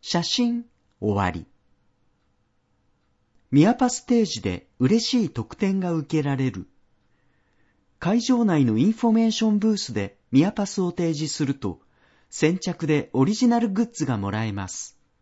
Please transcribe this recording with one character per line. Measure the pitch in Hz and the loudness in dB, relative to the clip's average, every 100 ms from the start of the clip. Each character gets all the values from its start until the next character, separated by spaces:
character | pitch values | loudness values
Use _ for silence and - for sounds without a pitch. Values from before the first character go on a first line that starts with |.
写 | - 175 | -4 -4
真、 | 175 - 240 233 233 _ _ _ | -2 0 0 -2 -6 _ _ _
終 | 104 101 | -2 0
わ | 92 | 0
り。 | 85 - _ _ _ _ _ _ _ _ _ _ _ _ _ _ _ _ _ _ _ _ | -4 -12 _ _ _ _ _ _ _ _ _ _ _ _ _ _ _ _ _ _ _ _
ミ | 139 | 4
ヤ | 175 | 4
パ | - 247 | 4 0
ス | 247 - | -2 0
提 | 240 | 0
示 | 208 110 | 2 -2
で | 101 90 _ _ | -6 -6 _ _
嬉 | 127 226 226 | 2 2 2
し | 254 190 | 0 -2
い | |
特 | - 110 | -4 -10
典 | - 196 190 | -4 -2 -2
が | 180 | -2
受 | 165 143 160 | -4 -2 -2
け | |
ら | 143 | 0
れ | 135 131 | 0 -2
る。 | 95 87 _ _ _ _ _ _ _ _ _ _ _ _ _ | -4 -12 _ _ _ _ _ _ _ _ _ _ _ _ _
会 | 165 226 | -2 -2
場 | 233 247 226 | 2 2 4
内 | 160 | 4
の | 127 107 | 4 4
イ | 165 | 2
ン | |
フ | 226 233 | 2 2
ォ | |
メ | 220 226 | 2 2
ー | |
シ | 214 | 2
ョ | 220 | 0
ン | 208 | 2
ブ | 214 | 0
ー | 208 | -2
ス | - | -4
で | 107 98 _ _ | -6 -6 _ _
ミ | 127 | 2
ヤ | 175 | 2
パ | 208 | 0
ス | 196 - | -6 -2
を | 180 | -4
提 | 170 170 | -2 -4
示 | 156 156 | -2 -6
す | - | -4
る | 143 | -4
と、 | 135 101 85 _ _ _ _ _ | -2 -6 -8 _ _ _ _ _
先 | - 156 180 | -2 0 0
着 | - 165 156 | -4 -6 0
で | 151 - | 0 0
オ | 127 | 0
リ | 135 | 0
ジ | 214 247 | 2 2
ナ | 233 | 2
ル | 226 | 0
グ | 190 | -2
ッ | 233 | -4
ズ | - 139 | -4 -4
が | 117 | -2
も | 98 | -2
ら | 107 | -4
え | 110 | -4
ま | 101 95 | -6 -8
す。 | - - _ _ _ | -12 -16 _ _ _